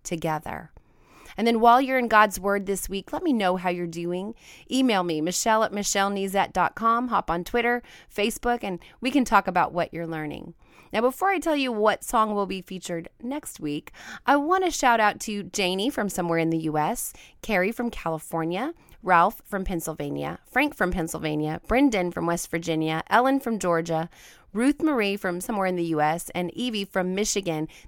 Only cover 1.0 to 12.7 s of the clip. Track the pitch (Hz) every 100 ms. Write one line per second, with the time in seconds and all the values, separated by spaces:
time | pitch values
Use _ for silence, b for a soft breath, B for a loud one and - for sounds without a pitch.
1 | B B B B 233 226 233 247 262 262
2 | 233 214 214 185 196 202 196 190 - 196
3 | - 311 349 233 185 185 180 180 175 165
4 | 170 180 202 - B B B 254 262 196
5 | 175 156 165 175 233 220 214 202 196 202
6 | 196 202 196 196 180 180 170 - 226 226
7 | 247 196 160 170 175 240 233 240 B B
8 | B - 220 - 240 240 202 180 B B
9 | 254 277 240 208 196 180 151 175 165 165
10 | 165 160 151 - - - b b b 208
11 | 247 - 392 359 330 294 262 214 214 -
12 | - 233 214 208 185 190 -